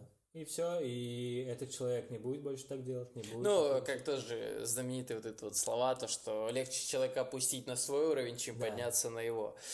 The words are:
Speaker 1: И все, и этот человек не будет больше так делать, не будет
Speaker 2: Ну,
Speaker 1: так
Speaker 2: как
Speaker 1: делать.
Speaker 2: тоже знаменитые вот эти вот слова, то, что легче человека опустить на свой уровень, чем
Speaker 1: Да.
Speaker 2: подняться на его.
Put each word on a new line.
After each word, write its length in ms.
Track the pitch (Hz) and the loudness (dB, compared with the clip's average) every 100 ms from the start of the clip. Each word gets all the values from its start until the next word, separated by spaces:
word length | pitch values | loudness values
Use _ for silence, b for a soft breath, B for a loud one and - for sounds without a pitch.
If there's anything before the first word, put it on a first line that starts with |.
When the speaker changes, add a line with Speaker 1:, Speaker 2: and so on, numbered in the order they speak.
| - _ _ | -14 _ _
Speaker 1:
И 100 | 165 | -10
все, 340 | 156 - 170 175 | -6 0 2 2
и 640 | 131 123 120 120 123 123 127 | 0 -2 -4 -4 -2 -2 -2
этот 220 | 120 127 | -4 -6
человек 400 | - 123 123 - | -2 0 0 -2
не 80 | 113 | -6
будет 240 | 120 143 | -4 -2
больше 220 | 143 135 - | -2 -6 -4
так 160 | 135 | -6
делать, 320 | 127 127 123 123 | -2 -4 -4 -8
не 60 | |
будет 160 | 104 113 | -6 2
Speaker 2:
Ну, 260 | 208 196 147 | 6 6 6
Speaker 1:
так 160 | 131 131 | 4 2
Speaker 2:
как 180 | 123 | -2
Speaker 1:
делать. 0 | |
Speaker 2:
тоже 560 | 151 135 120 113 110 104 113 | 0 0 0 -4 -4 -4 0
знаменитые 500 | 123 127 127 127 113 | 0 0 -2 -4 -4
вот 100 | 113 | -6
эти 160 | 110 | -6
вот 140 | 107 - | -2 0
слова, 380 | - 117 127 127 | 2 4 4 2
то, 100 | 113 | -2
что 420 | - - 107 110 | -4 -2 0 0
легче 360 | 127 127 - - | 0 -2 -2 0
человека 360 | 131 131 143 | 2 2 2
опустить 440 | 123 135 - 127 127 | -2 2 2 0 -2
на 80 | 120 | -2
свой 300 | - 143 160 | 2 4 4
уровень, 300 | 139 120 117 | 4 0 -2
чем 200 | - 113 | -4 -2
Speaker 1:
Да. 80 | 113 | -2
Speaker 2:
подняться 440 | 104 120 - 120 | 0 2 2 2
на 100 | 113 | 0
его. 360 | 117 113 107 - B | 0 0 -2 -6 B